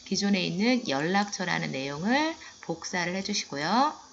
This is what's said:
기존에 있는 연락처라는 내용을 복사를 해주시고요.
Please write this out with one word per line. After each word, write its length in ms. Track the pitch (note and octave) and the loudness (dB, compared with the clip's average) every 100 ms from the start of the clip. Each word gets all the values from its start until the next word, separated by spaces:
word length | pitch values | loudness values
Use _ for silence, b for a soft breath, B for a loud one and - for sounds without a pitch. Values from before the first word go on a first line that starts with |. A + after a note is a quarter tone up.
기존에 400 | - F#3+ G3+ G3+ | -2 0 2 2
있는 420 | F3 E3+ A3+ B3+ B3 | 2 2 4 2 2
연락처라는 800 | C3+ D#3 G3 G#3 - F#3 E3 E3 | 0 2 2 0 -2 -2 0 0
내용을 640 | C#3 C3+ C#3+ F#3 C4 D#4 E4 B B | -4 -4 -4 2 2 2 -2 B B
복사를 520 | - E3 - F#3 E3+ F#3 | -8 -6 -4 -2 -2 -2
해주시고요. 760 | G3 G3+ - C#3 D#3 G#3+ D4 - - | -2 -4 -4 -4 0 2 2 0 -18